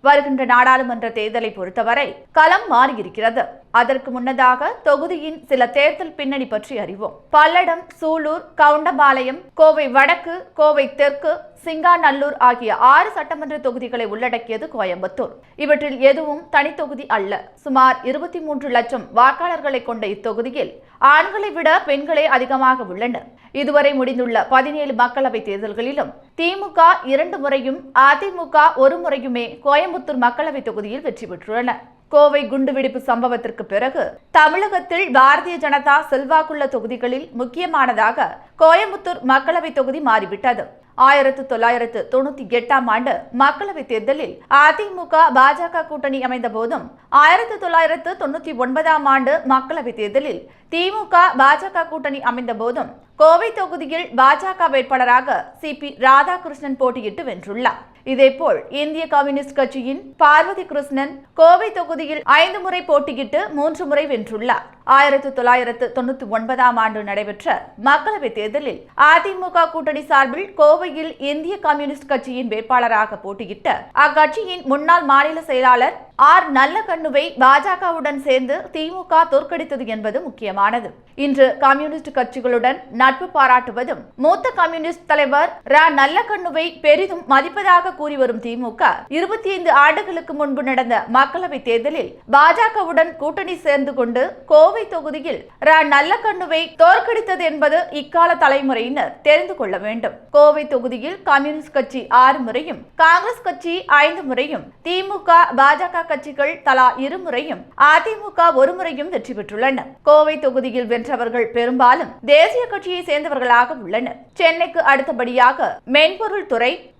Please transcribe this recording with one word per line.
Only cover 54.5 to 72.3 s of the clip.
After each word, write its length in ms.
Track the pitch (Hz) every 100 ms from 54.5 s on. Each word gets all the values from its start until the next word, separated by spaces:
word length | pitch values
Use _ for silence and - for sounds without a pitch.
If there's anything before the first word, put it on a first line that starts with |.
| 370
க 100 | 330
வேட்பாளராக 640 | 269 262 269 247 247 262 202 - -
சி 100 | 311 294
பி 80 | 285 277 262
ராதாகிருஷ்ணன் 760 | 269 294 359 349 277 285 262
போட்டியிட்டு 400 | 254 247 214 202 277
வென்றுள்ளார். 500 | 185 196 208 240 - - _ -
இதேபோல் 460 | 262 269 262 320 190 - 285
இந்திய 240 | 302 311 320
கம்யூனிஸ்ட் 420 | 285 285 277 277 -
கட்சியின் 420 | 262 269 247 294 - -
பார்வதி 440 | 302 302 339 381 359
கிருஷ்ணன் 420 | 302 277 269 277 277 _ -
கோவை 280 | 330 359 440 370
தொகுதியில் 440 | 339 330 302 302 - 294
ஐந்து 180 | 359 392
முறை 160 | 370 359 359
போட்டியிட்டு 500 | 294 294 247 269 302 403 302
மூன்று 260 | 302 311 269
முறை 140 | 285 302
வென்றுள்ளார். 540 | 240 214 220 240 - - _ - 269
ஆயிரத்து 340 | 285 277 277 262
தொள்ளாயிரத்து 480 | 240 247 240 233 240 262
தொண்ணூத்தி 300 | 247 262 214 220
ஒன்பதாம் 420 | 226 254 247 233
ஆண்டு 180 | 220 214 208
நடைபெற்ற 480 | 202 208 208 330 220 - - 247
மக்களவை 420 | 302 359 427 262 226
தேர்தலில் 400 | 214 269 285 180 - - 294
அ 40 | 330
தி 80 | 392 370
மு 80 | 370 349
க 80 | 330
கூட்டணி 300 | 330 302 294 285
சார்பில் 360 | 277 262 294 403 -
கோவையில் 500 | 302 311 359 294 320 - 277
இந்திய 260 | 294 330 403 302
கம்யூனிஸ்ட் 440 | 294 285 285 -
கட்சியின் 400 | 269 254